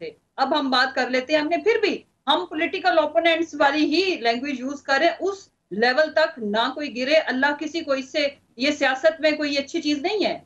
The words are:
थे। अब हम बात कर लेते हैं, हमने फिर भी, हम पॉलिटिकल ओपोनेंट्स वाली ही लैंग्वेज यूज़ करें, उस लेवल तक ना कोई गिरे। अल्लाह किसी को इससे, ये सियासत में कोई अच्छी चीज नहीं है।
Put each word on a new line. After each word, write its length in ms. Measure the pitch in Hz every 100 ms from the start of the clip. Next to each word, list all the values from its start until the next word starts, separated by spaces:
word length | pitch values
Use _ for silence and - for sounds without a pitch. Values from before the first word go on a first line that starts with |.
थे। 120 | 160 - _ -
अब 160 | 262
हम 160 | 302 277
बात 220 | 254 262
कर 180 | 262 247
लेते 220 | 254 254
हैं, 80 | 302
हमने 160 | 302 339
फिर 220 | 415 453
भी, 260 | 403 247 - _ -
हम 160 | 311
पॉलिटिकल 540 | 359 311 330 381 359 349
ओपोनेंट्स 560 | 294 330 330 330 330
वाली 300 | 294 285 302
ही 360 | 302 320 381 320
लैंग्वेज 400 | 233 240 277 254
यूज़ 220 | 254 285
करें, 360 | - 277 330 330
उस 320 | 349 392 - _ _
लेवल 360 | 190 240 262 311
तक 260 | 302 320 294
ना 340 | 214 208 247
कोई 140 | - 294
गिरे। 280 | 226 262 311
अल्लाह 360 | - 254 277
किसी 280 | 294 311 330
को 140 | 302
इससे, 440 | 269 262 311 285 - _ -
ये 140 | 269
सियासत 460 | 294 269 262 320 320
में 160 | 302 302
कोई 200 | 294 285
अच्छी 240 | 285 330
चीज 220 | 294 294
नहीं 220 | 311 427
है। 200 | 254 214